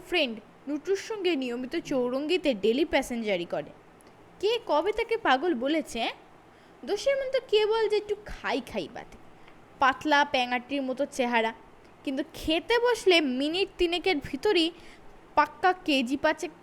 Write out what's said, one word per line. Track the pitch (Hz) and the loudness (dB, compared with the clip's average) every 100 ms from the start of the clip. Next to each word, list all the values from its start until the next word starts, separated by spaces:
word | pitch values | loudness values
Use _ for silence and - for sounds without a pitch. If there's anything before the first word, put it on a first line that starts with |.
| - | -2
ফ্রেন্ড | 349 262 220 - - - | 0 0 -4 -14 -16 -8
নুটুর | 294 359 392 | -6 -2 -4
সঙ্গে | - 427 359 302 | -2 -4 0 0
নিয়মিত | 254 240 254 339 | -2 -6 -6 -6
চৌরঙ্গিতে | - 269 247 262 302 359 302 | -2 -2 0 -2 0 0 2
ডেলি | 214 208 247 330 | 2 2 2 2
প্যাসেঞ্জারি | 302 262 240 214 185 175 | 0 0 -4 -2 -2 -2
করে। | 165 147 - - - - - - - | -6 -8 -14 -20 -20 -20 -20 -20 -4
কে | 403 466 - | -2 -2 0
কবে | 294 349 | 0 0
তাকে | 427 440 453 | -2 -2 -2
পাগল | - 262 349 | 2 2 2
বলেছে? | 247 262 320 - 233 262 - - - - - - - 247 | -2 0 -2 -2 -6 -6 -6 -16 -20 -20 -20 -20 -16 -6
দোষের | 415 554 539 | -2 0 0
মধ্যে | 523 539 - | 0 -2 2
কেবল | 415 415 453 427 | 2 4 2 2
যে | 427 | 0
একটু | 415 403 - | -2 -6 -8
খাই | - 196 254 | -8 -4 -4
খাই | - 214 151 | -4 -8 -8
বাদে, | - - - - - - - - - | -12 -16 -20 -20 -20 -20 -20 -20 2
পাতলা | 269 269 311 285 285 | 2 2 2 4 4
প্যাঙাটির | 262 247 247 240 285 | 0 0 -2 -4 -4
মতো | 262 254 277 | -4 -4 -4
চেহারা, | - 240 240 220 226 - - - - | -2 2 2 0 -4 -16 -20 -20 -12
কিন্তু | 294 269 - | -6 -6 -6
খেতে | - - 320 320 466 | -6 0 0 2 2
বসলে | 480 440 392 339 | 4 2 6 6
মিনিট | 294 254 285 349 381 - | 4 0 -2 -2 -4 0
তিনেকের | 349 349 381 294 | -2 0 0 -2
ভিতরই | - 277 427 349 330 - - - - - - - | -4 -2 2 2 2 -2 -18 -20 -20 -20 -4 0
পাক্কা | 196 - 370 | 0 2 0
কেজি | 370 - 269 240 269 | 0 0 0 0 0
পাঁচেক | 311 320 339 - | 0 -2 -6 -10